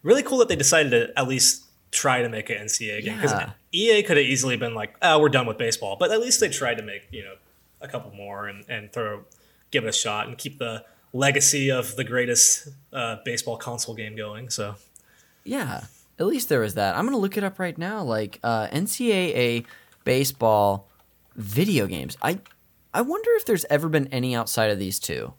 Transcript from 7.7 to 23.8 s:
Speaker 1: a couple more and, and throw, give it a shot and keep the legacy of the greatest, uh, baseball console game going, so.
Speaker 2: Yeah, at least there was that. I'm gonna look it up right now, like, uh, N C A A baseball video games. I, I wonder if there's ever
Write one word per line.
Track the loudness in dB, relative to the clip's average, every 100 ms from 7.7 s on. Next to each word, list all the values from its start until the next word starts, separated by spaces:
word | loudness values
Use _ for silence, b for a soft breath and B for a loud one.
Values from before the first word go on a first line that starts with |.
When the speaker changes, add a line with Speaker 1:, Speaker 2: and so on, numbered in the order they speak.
| _
Speaker 1:
a | -12
couple | -12 -12
more | -16 -14 -10 -10
and, | -12 -12
and | -12 -8
throw, | -8 -6 -8 -16 b b b _
give | -2
it | -2
a |
shot | -2 -2 -4 -6
and | -10
keep | -14 -10
the | -10 -10 b b b
legacy | 2 2 4 2 2 0
of | 0 -2
the | -6
greatest, | -2 -2 0 4 4 4 -4 -20 _
uh, | -6 -6 -6
baseball | -6 -6 -6 -8
console | -8 -8 -8
game | -8 -12
going, | -10 -12 -12 -10
so. | -6 -6 -10 _ -20 b b b _
Speaker 2:
Yeah, | -8 -6 -6 -8 -14 _ _ -4
at |
least | -2 0 0
there | 0
was | 0
that. | 0 0 0
I'm |
gonna | -2 0
look | -2 -2
it |
up | -6 -4
right | -6 -6
now, | -6 -6
like, | -2 -2 -4 -4
uh, | -2 -2 -2
N | -4 -4
C | -2 2
A | 2 2 2 2 0
A | -4 B B B
baseball | 0 2 0 2 4 6 4 2 -6 _ _ _ _
video | -12 -4 0 2 2 0
games. | -4 -8 -4
I, | -4 -4 -10 _ _ _ _
I | -4
wonder | -2 -2 2
if | 2
there's | 2 -2 2
ever | 0